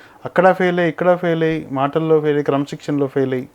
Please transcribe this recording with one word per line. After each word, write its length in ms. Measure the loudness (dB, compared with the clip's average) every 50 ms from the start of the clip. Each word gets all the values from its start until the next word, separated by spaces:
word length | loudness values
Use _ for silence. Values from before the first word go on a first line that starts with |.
| -20 -20 -20 -16 -14
అక్కడ 260 | -6 0 2 4 4
ఫెయిల్ 280 | 4 2 0 0 0 0
అయ్యి, 100 | 0 0
ఇక్కడ 260 | -2 0 0 0 0
ఫెయిల్ 280 | 2 0 -2 0 0 0
అయ్యి, 240 | -2 -2 -4 -6 -6
మాటల్లో 480 | -4 -2 -2 0 0 0 0 2 2 2
ఫెయిల్ 160 | 2 2 0
అయ్యి, 80 | 0 0
క్రమశిక్షణలో 640 | 0 0 -2 -2 -4 -8 -10 -6 -4 -2 -2 -2
ఫెయిల్ 260 | -2 0 -2 -2 -2 -2
అయ్యి 160 | -4 -6 -10 _